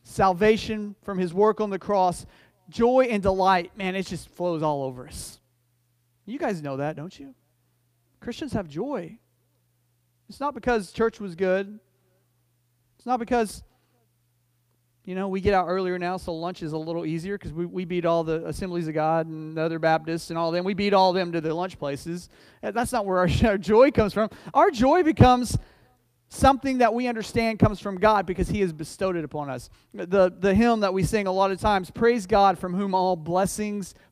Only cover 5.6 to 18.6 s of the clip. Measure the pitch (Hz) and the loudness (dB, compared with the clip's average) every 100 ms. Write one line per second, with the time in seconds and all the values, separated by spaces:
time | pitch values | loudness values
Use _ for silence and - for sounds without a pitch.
5.6 | _ _ _ _ _ _ - 254 294 180 | _ _ _ _ _ _ -14 -6 -4 -4
6.6 | 147 135 147 147 170 - 277 254 _ _ | -6 -6 -6 -8 -14 -18 -20 -20 _ _
7.6 | _ _ _ _ _ _ - 233 294 220 | _ _ _ _ _ _ -14 -12 -6 -6
8.6 | 170 147 269 247 165 226 _ _ _ _ | -6 -8 -6 -8 -10 -16 _ _ _ _
9.6 | _ _ _ _ _ _ - - 277 277 | _ _ _ _ _ _ -20 -8 -8 -4
10.6 | 247 233 180 - 226 - 202 170 190 190 | -2 -2 -2 -2 -2 -4 -12 -4 0 0
11.6 | 196 214 _ _ _ _ _ _ _ _ | -4 -14 _ _ _ _ _ _ _ _
12.6 | _ _ _ _ 240 247 233 240 214 - | _ _ _ _ -4 -4 0 0 -2 -6
13.6 | - _ _ _ _ _ _ _ _ _ | -20 _ _ _ _ _ _ _ _ _
14.6 | _ _ _ _ - 185 196 190 196 190 | _ _ _ _ -10 -8 -6 -2 2 2
15.6 | 170 185 185 180 175 185 - 165 170 175 | 2 -2 -2 -4 -4 -6 -8 -8 -8 -8
16.6 | 160 156 160 170 160 160 185 202 170 156 | -8 -6 -6 -6 -6 -6 -6 -10 -8 -8
17.6 | 175 185 175 180 165 170 160 160 165 151 | -6 -6 -4 -2 0 0 0 -4 -6 -8